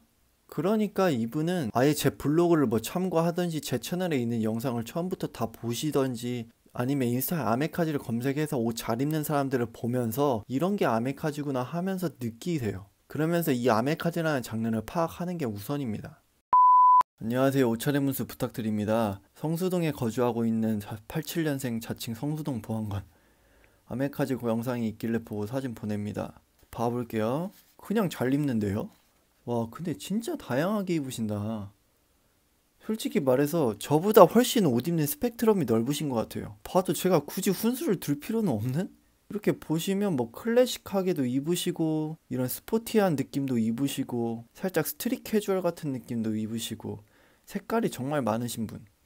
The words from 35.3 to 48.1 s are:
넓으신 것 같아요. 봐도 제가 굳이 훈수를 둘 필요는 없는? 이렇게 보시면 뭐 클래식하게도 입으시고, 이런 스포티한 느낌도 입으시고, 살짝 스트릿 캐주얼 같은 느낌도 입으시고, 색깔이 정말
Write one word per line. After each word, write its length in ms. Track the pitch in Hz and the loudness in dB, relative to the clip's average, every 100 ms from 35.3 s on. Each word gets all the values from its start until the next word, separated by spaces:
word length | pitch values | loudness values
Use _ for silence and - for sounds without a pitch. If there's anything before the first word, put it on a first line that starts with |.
| 233 220 196 120 | 0 2 4 4
넓으신 420 | 113 117 147 151 | 4 2 0 0
것 80 | 117 | -2
같아요. 400 | 107 107 107 - | -2 -6 -10 -12
봐도 300 | - 180 185 | -2 0 0
제가 320 | 160 180 156 - | 0 4 2 2
굳이 240 | - 202 | -4 -2
훈수를 500 | 185 226 254 339 180 | 0 0 0 0 -2
둘 220 | - 143 | 0 -4
필요는 280 | - 226 202 | -2 -2 0
없는? 400 | 107 123 143 196 - _ _ - | 0 -2 -2 -4 -8 _ _ -12
이렇게 200 | 202 - | -4 -2
보시면 640 | - - 160 180 196 202 139 | -2 -2 -2 0 -2 0 0
뭐 160 | 117 | -2
클래식하게도 920 | - 233 233 247 - - 196 185 156 127 | -4 0 4 2 0 -4 -2 0 0 0
입으시고, 920 | 135 151 175 180 175 160 156 156 160 - | 0 0 -2 -2 -2 0 0 -4 -8 -8
이런 180 | 127 127 | -4 -4
스포티한 680 | - - 226 226 214 190 139 | -4 -4 -4 2 2 4 2
느낌도 440 | 135 143 135 120 | -2 -2 0 2
입으시고, 840 | 110 117 139 139 127 120 117 117 - | 2 0 -2 -2 -4 -2 -2 -4 -10
살짝 340 | - 190 165 147 | -8 -4 -2 -2
스트릿 360 | - - 247 | -4 -4 -4
캐주얼 380 | - 214 202 190 | -2 -2 0 0
같은 300 | 175 170 151 | 0 -2 -6
느낌도 440 | 127 - 120 110 107 | -6 -6 -4 -2 -2
입으시고, 680 | 107 113 - 110 107 104 - _ _ _ - | -4 -6 -8 -8 -10 -12 -14 _ _ _ -12
색깔이 460 | 196 - 226 214 | -12 -2 0 0
정말 320 | - 131 | -4 -2